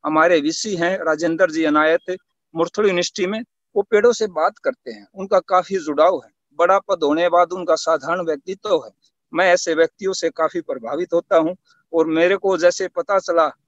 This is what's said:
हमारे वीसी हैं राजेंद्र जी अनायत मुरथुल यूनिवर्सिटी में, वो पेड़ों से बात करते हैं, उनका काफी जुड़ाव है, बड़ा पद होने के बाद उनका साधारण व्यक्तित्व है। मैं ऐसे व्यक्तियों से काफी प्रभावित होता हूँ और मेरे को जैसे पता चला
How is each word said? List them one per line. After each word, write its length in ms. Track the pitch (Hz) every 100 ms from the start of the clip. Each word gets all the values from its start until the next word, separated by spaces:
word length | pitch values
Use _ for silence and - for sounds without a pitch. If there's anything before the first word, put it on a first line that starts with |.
| -
हमारे 360 | 156 165 170
वीसी 340 | 147 165 220 185
हैं 220 | 170 190
राजेंद्र 520 | 160 156 170 165 185
जी 120 | 156
अनायत 540 | 160 151 156 170 - 185 _ _ _ 156
मुरथुल 300 | 165 - 208
यूनिवर्सिटी 420 | 180 175 - 180
में, 140 | 220 233 _ _ 208
वो 60 |
पेड़ों 300 | 202 208 233
से 160 | 226 214
बात 300 | 165 170 214
करते 340 | 147 127 -
हैं, 160 | 107 101 185
उनका 240 | 190 196
काफी 360 | - 185 180 196
जुड़ाव 460 | 151 147 165 190 -
है, 60 | _ _
बड़ा 260 | 147 175 196
पद 200 | 196 185
होने 180 | 147 156
के 80 | 175
बाद 220 | 175 175
उनका 240 | 180 175 160
साधारण 500 | - 160 139 175 170
व्यक्तित्व 580 | 151 180 196 214 170 110
है। 60 | _ _ _ _
मैं 120 | 156 185
ऐसे 280 | 180 -
व्यक्तियों 400 | 160 165 _ 190
से 160 | 185 165
काफी 320 | - 160 170
प्रभावित 520 | 156 135 113 147 175
होता 240 | 170 - 175
हूँ 180 | 160 185 _ _ _
और 140 | 165 160
मेरे 280 | 160 175 190
को 220 | 196 180
जैसे 300 | 175 - 185
पता 320 | - - 196
चला 320 | 185 170 151 -